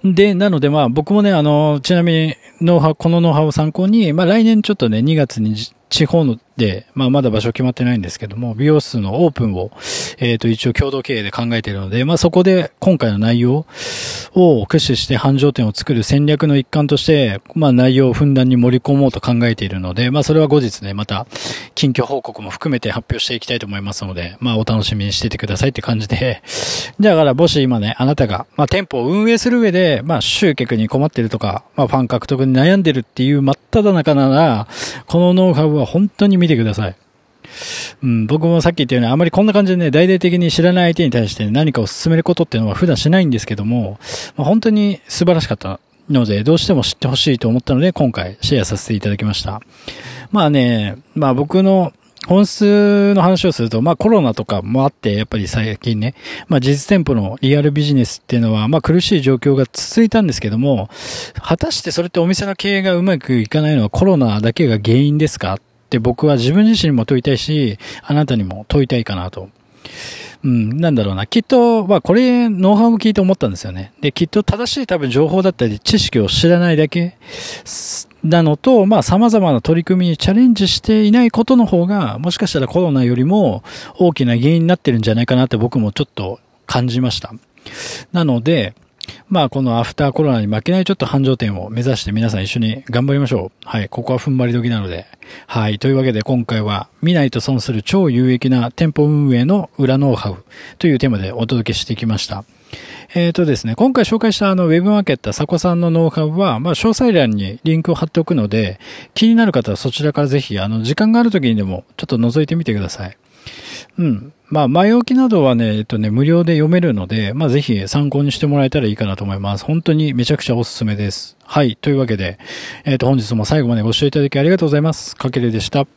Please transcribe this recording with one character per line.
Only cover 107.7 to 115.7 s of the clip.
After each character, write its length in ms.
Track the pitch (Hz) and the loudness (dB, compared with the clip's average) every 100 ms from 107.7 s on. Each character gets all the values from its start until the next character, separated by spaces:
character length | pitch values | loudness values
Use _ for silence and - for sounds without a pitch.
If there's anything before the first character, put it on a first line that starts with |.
| 160 | -2
ン 80 | |
ク 80 | 160 | 0
を 40 | 165 | -2
貼 100 | 160 | -2
っ 40 | |
て 120 | - | -2
お 40 | 160 | 0
く 100 | 139 | -2
の 120 | 104 | 0
で、 320 | 113 101 92 - - - | -2 -2 -6 -16 -20 -14
気 140 | - 220 | 0 4
に 80 | 226 | 4
な 100 | 220 | 4
る 60 | |
方 200 | 131 113 | 2 -2
は 60 | 98 | -4
そ 140 | 135 | -4
ち 120 | - | -2
ら 100 | 147 | -2
か 80 | 147 | 0
ら 60 | 143 | 0
ぜ 120 | 139 | 0
ひ、 180 | 131 104 | -2 -4
あ 80 | 98 | -4
の、 120 | 110 | -4
時 140 | 113 151 | -4 0
間 160 | 214 | 2
が 80 | 233 | 4
あ 40 | |
る 60 | 233 | 2
時 180 | 202 131 | 2 0
に 80 | 110 | 0
で 80 | |
も 200 | 95 90 - - | -2 -6 -10 -14
ち 60 | |
ょ 20 | - | -4
っ 20 | |
と 100 | 120 | 0
覗 240 | 117 127 | 0 0
い 60 | 147 | 0
て 80 | 165 | -2
み 80 | |
て 100 | 160 | -2
く 60 | 104 | -4
だ 100 | 92 | -4
さ 180 | - 95 | -8 -14
い。 100 | - _ _ - - - - - - | -14 _ _ -20 -20 -18 -18 -14 -4
う 60 | |
ん。 300 | 165 107 127 _ _ | -2 -2 -6 _ _
ま 120 | 156 | 0
あ、 40 | 135 | 2
前 260 | 156 196 | 2 4
置 120 | 240 233 | 2 2
き 100 | 254 | 2
な 140 | 262 | 2
ど 140 | 208 | 4
は 120 | 135 117 | 2 2
ね、 220 | 113 | 0